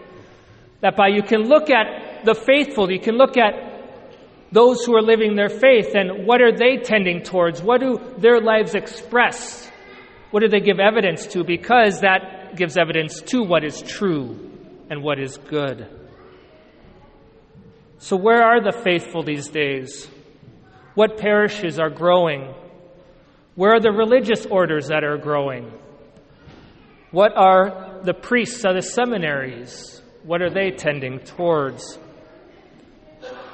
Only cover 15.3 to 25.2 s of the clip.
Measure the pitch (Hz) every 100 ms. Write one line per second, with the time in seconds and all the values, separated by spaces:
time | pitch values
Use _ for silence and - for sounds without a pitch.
15.3 | - - 151 139 117 110 - - - -
16.3 | - - _ _ _ - - - _ _
17.3 | _ _ - - _ _ _ - 196 208
18.3 | 233 226 240 202 - 185 175 - 165 151
19.3 | 147 143 156 143 135 127 - - - -
20.3 | _ - - _ - - - 214 214 208
21.3 | 208 208 - 175 147 160 143 170 180 165
22.3 | 143 135 - - - - - _ _ _
23.3 | _ _ - 196 233 220 208 220 254 214
24.3 | 214 - 185 170 151 139 156 147 147